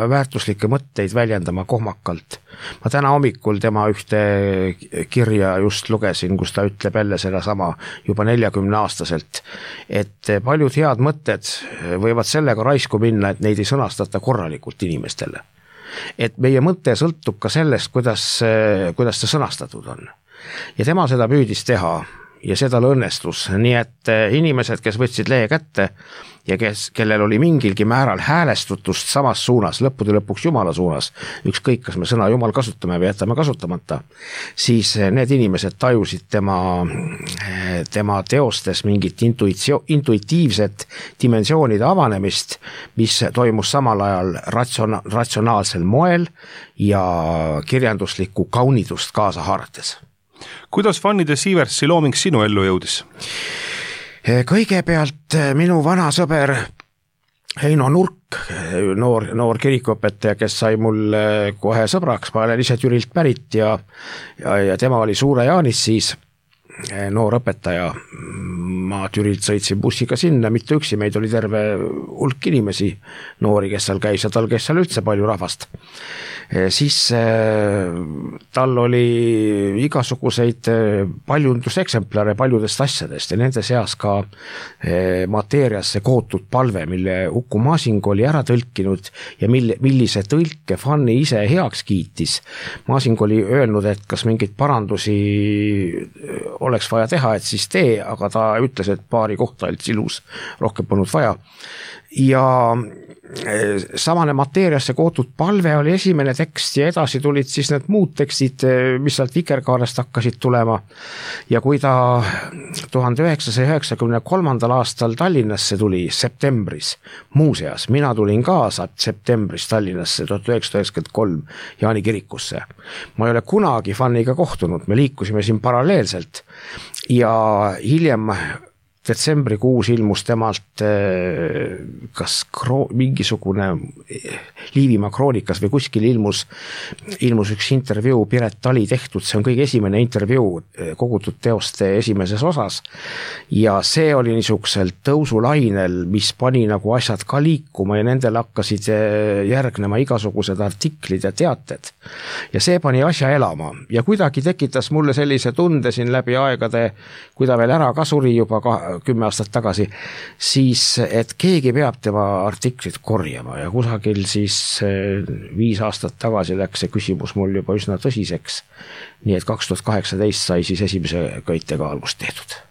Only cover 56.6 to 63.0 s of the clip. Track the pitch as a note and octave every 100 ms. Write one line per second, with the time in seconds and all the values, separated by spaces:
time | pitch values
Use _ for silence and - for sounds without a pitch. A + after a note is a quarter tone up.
56.6 | - - - _ _ _ _ _ - -
57.6 | C#3+ D#3 C3 E3 F#3 - _ - - E2+
58.6 | D#2+ F2+ G2 G2 B2 A2+ G#2+ A2+ A#2+ A2+
59.6 | C#3 C3 B2 G#2+ G#2 G#2 A2 G2+ G#2+ -
60.6 | A2+ A2 A2 G#2+ G#2+ G#2+ G#2+ G#2+ G2+ G#2
61.6 | G2+ A2+ A2 F#3 E3+ A2 - A2+ A2+ A#2
62.6 | B2 A#2+ C3 A#2+